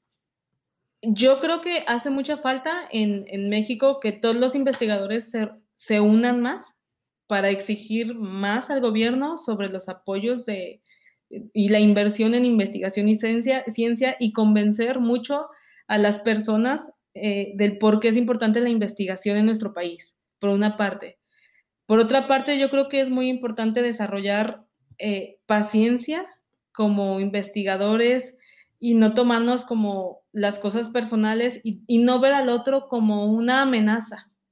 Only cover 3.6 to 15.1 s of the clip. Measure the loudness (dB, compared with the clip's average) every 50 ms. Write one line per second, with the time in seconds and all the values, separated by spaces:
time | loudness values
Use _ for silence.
3.6 | -2 -2 -2 0 2 0 0 0 -4 -6 -4 -2 0 0 2 2 0 0 0 0
4.6 | -2 -2 -2 -2 -2 -2 -2 -2 -2 -4 -4 -6 -6 -6 -6 -6 -6 -6 -8 -16
5.6 | _ _ _ -14 -4 0 2 4 6 6 6 6 4 2 0 0 -2 -2 -4 -8
6.6 | -12 -20 _ _ _ _ _ _ _ _ _ _ _ -4 -2 0 2 0 0 0
7.6 | -2 -4 -6 -6 -4 -4 -4 -4 -4 -4 -6 -8 -8 -8 -6 -4 -2 -2 -2 -2
8.6 | -2 -2 -2 0 0 0 0 2 0 0 0 -2 -2 -4 -6 -6 -6 -6 -6 -4
9.6 | -6 -6 -8 -10 -10 -12 -14 -12 -8 -6 -6 -4 -2 -4 -4 -4 -6 -8 -8 -8
10.6 | -8 -12 -14 _ _ _ _ _ _ _ _ _ _ -18 -18 -18 -16 -8 -2 0
11.6 | 2 4 4 6 6 6 6 6 4 2 2 2 0 2 2 2 2 4 4 2
12.6 | 2 0 -4 -6 -6 -4 -2 0 2 2 2 2 2 0 0 0 0 0 -2 -2
13.6 | -2 -6 -4 -2 0 0 0 0 0 -2 -2 0 -2 -2 0 2 4 4 4 4
14.6 | 4 2 2 0 0 -2 0 0 0 0